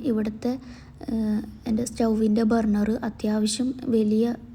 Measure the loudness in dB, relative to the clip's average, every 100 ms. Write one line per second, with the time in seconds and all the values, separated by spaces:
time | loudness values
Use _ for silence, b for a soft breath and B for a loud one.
0 | 0 0 -2 -2 -4 -4 B B B -14
1 | -6 -2 0 -2 -4 -8 -2 -2 -2 0
2 | 2 2 2 4 4 4 2 2 2 0
3 | -4 -4 -2 0 0 0 -2 -4 0 2
4 | 4 4 2 -2 -10